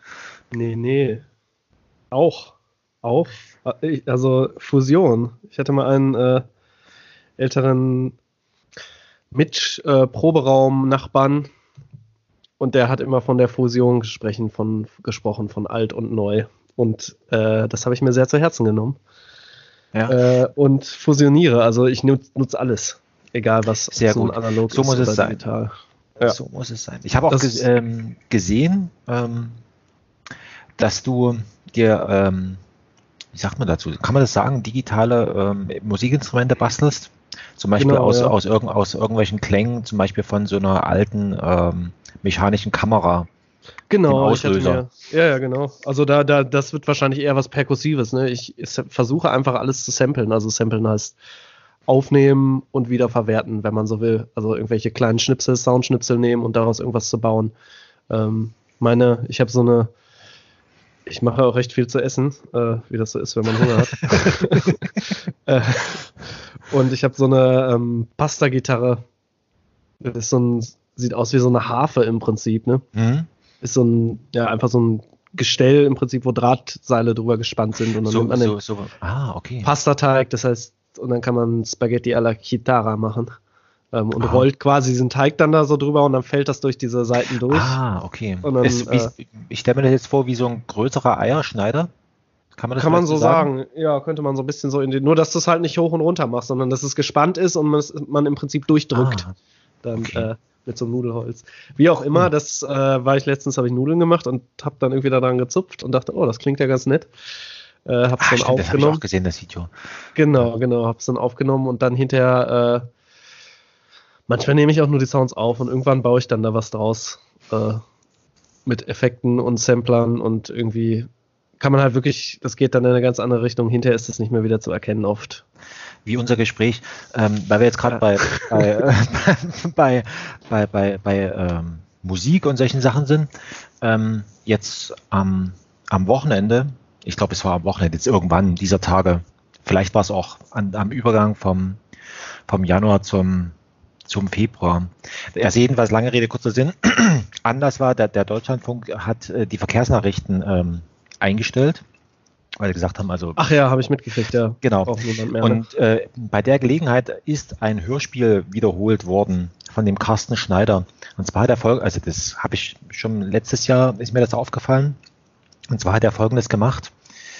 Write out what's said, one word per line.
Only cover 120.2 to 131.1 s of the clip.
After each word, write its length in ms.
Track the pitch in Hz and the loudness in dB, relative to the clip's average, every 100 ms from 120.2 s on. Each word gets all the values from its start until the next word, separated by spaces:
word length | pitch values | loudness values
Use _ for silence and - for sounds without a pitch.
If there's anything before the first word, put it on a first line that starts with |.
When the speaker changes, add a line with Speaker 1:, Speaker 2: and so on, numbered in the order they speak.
Speaker 1:
und 280 | 117 110 - | -2 -4 -6
irgendwie 580 | - 113 110 113 113 117 _ _ _ _ - | -6 -4 -2 -2 -2 -6 _ _ _ _ -4
kann 140 | 139 | 2
man 80 | 139 | 4
halt 120 | 139 | 4
wirklich, 440 | 123 143 139 - - | 2 0 -2 -6 -10
das 140 | 127 - | -10 0
geht 180 | 131 | 0
dann 100 | 127 | 2
in 60 | 123 | 2
eine 100 | 123 | 4
ganz 180 | 123 120 | 2 0
andere 220 | 123 120 | 0 0
Richtung. 280 | 120 117 117 | 0 -2 0
Hinterher 240 | 120 127 | 2 2
ist 140 | 113 117 | 0 -2
es 80 | - | -6
nicht 120 | 107 | -2
mehr 100 | 117 | 0
wieder 160 | 110 110 | 0 -2
zu 100 | - | -2
erkennen 340 | - - 107 101 | -6 -4 -4 -2
oft. 380 | 107 - - _ _ - - - - | -4 -8 -18 _ _ -20 -20 -20 -16
Speaker 2:
Wie 140 | - 123 | -8 -4
unser 180 | 120 117 | 0 0
Gespräch, 460 | 110 - 113 113 - - - | 0 0 0 -2 -8 -20 -10
ähm, 280 | - 107 104 92 | -2 0 0 2
weil 120 | 104 | 4
wir 60 | 120 | 4
jetzt 120 | - | 4
grad 140 | 120 | -2
Speaker 1:
Ja. 60 | 120 | 2
Speaker 2:
bei, 200 | 110 101 92 | 2 2 0
Speaker 1:
<laughs> 160 | - - | -4 -2
Speaker 2:
bei, 440 | 110 104 107 139 107 - - - - 175 - 170 | 0 2 2 2 4 2 0 0 0 -2 -10 -4
<laughs> 0 | |
bei, 280 | - 139 123 113 - - - - | 2 2 2 -2 -10 -16 -16 -4
bei, 160 | 110 104 | -2 0
bei, 320 | 104 98 98 | 0 0 -2
bei, 300 | 101 | -2